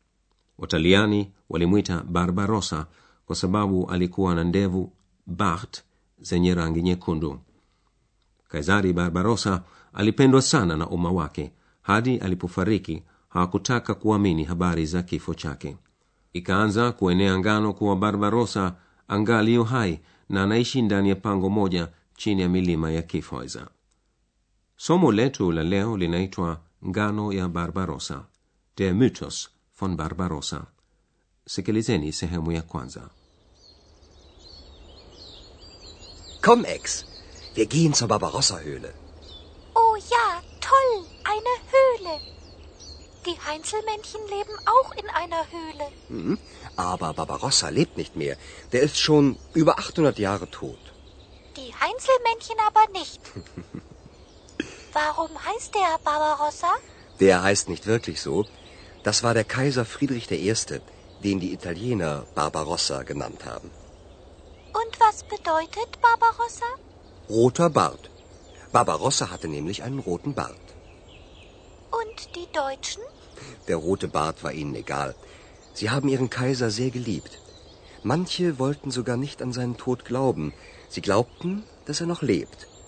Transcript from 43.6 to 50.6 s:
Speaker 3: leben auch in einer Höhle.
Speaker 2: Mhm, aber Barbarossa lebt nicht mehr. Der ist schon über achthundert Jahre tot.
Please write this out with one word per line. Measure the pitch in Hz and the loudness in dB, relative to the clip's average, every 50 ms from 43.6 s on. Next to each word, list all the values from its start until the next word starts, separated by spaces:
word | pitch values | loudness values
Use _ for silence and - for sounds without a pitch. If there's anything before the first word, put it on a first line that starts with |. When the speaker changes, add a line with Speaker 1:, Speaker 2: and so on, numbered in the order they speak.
| 320 - 427 427 427 453 427 415 427 - - 427 440 403 | -6 -6 -6 -4 -4 -4 -6 -6 -8 -12 -12 -12 -10 -6
Speaker 3:
leben | 403 403 415 - 427 - - | -6 -6 -6 -6 -10 -4 0
auch | - 440 523 539 - - | 4 6 6 4 4 -4
in | 427 403 415 | -10 -10 -6
einer | - 311 339 339 339 330 311 - | -4 -4 -4 -2 -4 -4 -4 -4
Höhle. | 339 339 330 320 302 285 294 285 - - - - | -8 -10 -10 -10 -10 -10 -10 -10 -10 -16 -14 -12
Speaker 2:
Mhm, | 123 113 80 107 190 - - - - - - - - | -10 -6 -4 -4 -4 -4 -6 -16 -20 -18 -18 -12 -8
aber | - 90 90 90 87 87 80 | -6 -4 -4 -4 -4 -4 -6
Barbarossa | 73 - 78 - 71 - - 135 135 - - 76 | -4 -6 -6 -6 -6 -6 -2 0 0 0 0 0
lebt | 78 135 170 - - | 0 0 0 0 -2
nicht | 90 78 - - | -8 -8 -8 -6
mehr. | 82 73 71 65 - - - - - - - | -6 -6 -4 -6 -8 -12 -18 -20 -20 -8 -2
Der | - 127 | 2 2
ist | 143 151 - - | 2 2 2 0
schon | - - 151 147 143 135 110 - - - - | 2 4 6 6 6 4 2 -2 -10 -4 0
über | 160 156 165 - - | 2 4 4 4 2
achthundert | - - - - 156 139 110 - | -4 -6 0 2 2 2 2 2
Jahre | 104 95 101 92 90 - | 0 0 0 -2 -4 -8
tot. | - - | -10 -12